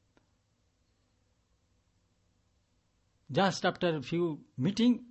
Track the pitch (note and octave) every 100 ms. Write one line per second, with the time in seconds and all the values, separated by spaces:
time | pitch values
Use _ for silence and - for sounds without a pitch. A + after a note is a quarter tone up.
0 | _ _ _ _ _ _ _ _ _ _
1 | _ _ _ _ _ _ _ _ _ _
2 | _ _ _ _ _ _ _ _ _ _
3 | _ _ - C#3 F#3+ - - F3 F3+ D#3+
4 | B2 E3+ F3 D3 - - C#3+ G3+ A#3+ A#3
5 | -